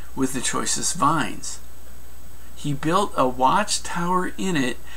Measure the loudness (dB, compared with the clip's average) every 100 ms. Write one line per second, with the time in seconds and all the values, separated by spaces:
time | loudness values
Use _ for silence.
0 | -2 0 0 0 0 0 0 0 0 2
1 | 2 2 0 -2 -2 -2 -4 -4 -4 -4
2 | -4 -4 -4 -4 -4 -4 -2 -2 2 2
3 | 2 2 0 4 4 4 2 -2 -2 -2
4 | 2 2 0 -2 0 2 2 0 -4